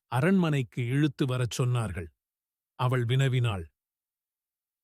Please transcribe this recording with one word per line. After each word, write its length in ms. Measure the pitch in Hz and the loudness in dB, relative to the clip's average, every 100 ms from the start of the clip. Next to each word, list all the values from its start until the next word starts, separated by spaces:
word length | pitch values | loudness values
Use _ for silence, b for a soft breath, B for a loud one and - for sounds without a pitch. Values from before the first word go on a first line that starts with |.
| - | -6
அரண்மனைக்கு 800 | 127 160 196 165 143 123 - 120 | 0 4 4 2 0 -2 -6 -2
இழுத்து 400 | 139 151 - 139 | 0 0 0 -2
வரச் 340 | 127 123 - | -2 -2 -2
சொன்னார்கள். 460 | 123 123 107 87 82 _ _ _ _ _ _ | 0 0 -4 -6 -12 _ _ _ _ _ _
அவள் 300 | - 127 127 | -4 0 0
வினவினாள், 600 | 117 131 135 127 120 98 82 _ _ _ _ _ _ _ _ _ _ _ | 0 2 2 2 0 -2 -8 _ _ _ _ _ _ _ _ _ _ _